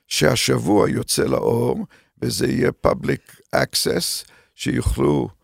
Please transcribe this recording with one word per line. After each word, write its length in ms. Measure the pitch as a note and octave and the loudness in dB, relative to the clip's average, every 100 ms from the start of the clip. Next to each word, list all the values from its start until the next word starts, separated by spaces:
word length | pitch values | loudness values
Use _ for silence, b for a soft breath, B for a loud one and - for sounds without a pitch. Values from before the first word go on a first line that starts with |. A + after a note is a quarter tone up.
| _ | _
שהשבוע 800 | - D3 B2+ - B2+ F2 G#2 - | 0 2 2 2 0 2 2 2
יוצא 340 | - - - | 0 -2 -2
לאור, 640 | - - - A#2 B2 G#3 G3+ b b _ | 0 0 2 0 0 -2 -8 b b _
וזה 260 | B2 G#2 B2+ | -6 -2 -2
יהיה 220 | C3 - - - | 0 0 2 0
public 680 | - - C#3 - - _ C#3 | 0 -2 -4 -8 -20 _ -2
access, 760 | C3+ - - - - - - b b - | 0 0 -2 -2 -2 -6 -10 b b -8
שיוכלו 760 | B2+ B2 - - C#3+ D3 A2 - | -4 -2 -2 0 0 0 -2 -10